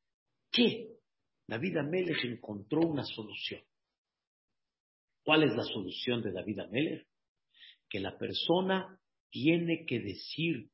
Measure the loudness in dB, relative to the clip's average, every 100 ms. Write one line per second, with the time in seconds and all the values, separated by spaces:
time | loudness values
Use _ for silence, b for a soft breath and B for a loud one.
0 | _ _ _ _ _ 4 4 4 -6 -16
1 | _ _ _ _ -8 -4 0 0 0 0
2 | 0 0 -2 -6 -8 -10 -2 2 2 2
3 | -4 -6 -10 -8 -8 -8 -12 _ _ _
4 | _ _ _ _ _ _ _ _ _ _
5 | _ _ 4 6 8 4 -2 -4 -6 -6
6 | -2 0 0 -4 -4 -6 -4 -2 -2 -4
7 | -10 _ _ _ _ b b b _ -6
8 | -6 -4 -6 -4 2 2 2 0 -2 -12
9 | _ _ _ 0 4 4 2 -2 -2 -4
10 | -4 -8 -8 -4 -2 -2 -6